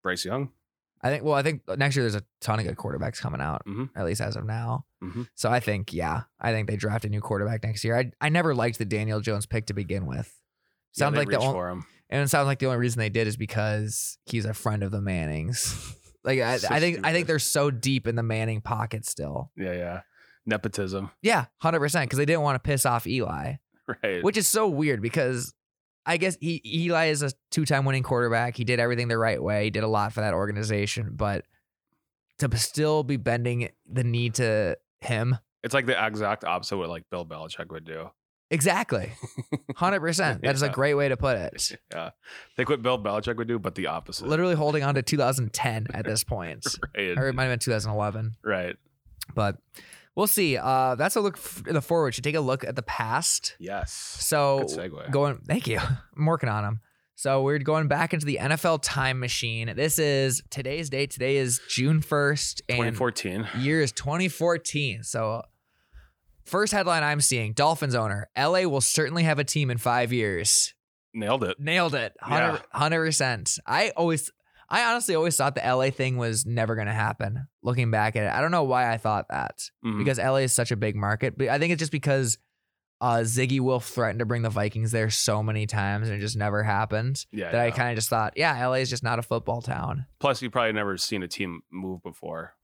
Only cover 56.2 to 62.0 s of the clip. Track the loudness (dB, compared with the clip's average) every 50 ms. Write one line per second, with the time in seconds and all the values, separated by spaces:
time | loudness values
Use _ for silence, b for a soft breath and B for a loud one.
56.2 | 2 2 2 2 0 0 0 0 -2 -2 -4 -4 _ _ _ _ _ _ _ -4
57.2 | 0 2 2 4 4 2 2 2 2 2 2 2 2 2 2 2 2 0 0 -2
58.2 | 0 -2 -2 -2 0 0 0 2 2 0 2 2 0 -2 0 0 0 0 0 0
59.2 | -2 -2 -2 -2 -2 -2 -4 -4 -4 -4 0 0 0 2 2 2 2 4 4 4
60.2 | 2 2 0 -2 -4 -8 -10 -8 -6 -4 -4 -4 -4 -4 -2 -2 -2 -2 -2 -2
61.2 | 0 2 2 2 2 2 0 -2 -2 -4 0 2 4 4 4 4